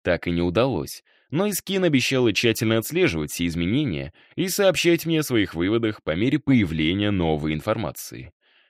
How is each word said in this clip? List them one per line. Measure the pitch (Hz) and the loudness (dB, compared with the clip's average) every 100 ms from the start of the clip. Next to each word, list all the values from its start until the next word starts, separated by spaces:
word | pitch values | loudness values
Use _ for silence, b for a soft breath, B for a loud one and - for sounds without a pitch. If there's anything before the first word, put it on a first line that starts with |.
так | - 85 87 | -2 -2 0
и | |
не | 85 | -2
удалось, | 87 87 135 92 67 - _ _ - | 0 0 0 -2 -6 -12 _ _ -6
но | 151 208 | -2 -2
Искин | 185 - 190 | -4 -4 0
обещала | 175 135 - 135 120 | 2 2 2 2 2
тщательно | 98 117 110 110 113 | 2 0 0 2 0
отслеживать | - 165 170 82 76 | 0 0 0 0 -4
все | - 85 | -4 -4
изменения | 80 85 127 147 73 67 - b b | -2 0 0 -2 -4 -8 -14 b b
и | 185 | -4
сообщать | 185 196 151 170 170 165 | 2 2 4 2 2 2
мне | 160 | -2
о | |
своих | 143 120 95 80 | 2 2 0 0
выводах | 92 117 110 107 | 0 2 0 -4
по | - 80 | -4 0
мере | 123 147 | 0 0
появления | - 127 92 80 78 95 104 | 4 4 4 0 0 2 0
новой | 98 82 78 78 | 2 2 0 -2
информации. | 78 107 113 82 - - 60 65 _ _ _ | -4 -2 -2 -4 -8 -14 -14 -18 _ _ _